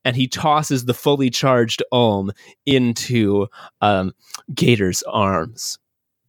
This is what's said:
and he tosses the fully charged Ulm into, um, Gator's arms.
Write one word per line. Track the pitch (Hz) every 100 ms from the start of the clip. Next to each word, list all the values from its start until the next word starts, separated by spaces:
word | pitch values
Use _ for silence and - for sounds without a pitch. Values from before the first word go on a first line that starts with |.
and | 127 123
he | 127
tosses | - 156 151 151 135 123
the |
fully | 123 - 143 131
charged | - 139 123 117 - -
Ulm | 127 120 101 98 101 - _ -
into, | 135 123 117 - 120 104 101 98 - - _
um, | 104 98 92 - _ - -
Gator's | 131 127 117 95 90
arms. | - 113 98 95 82 113 - - _ _ _ _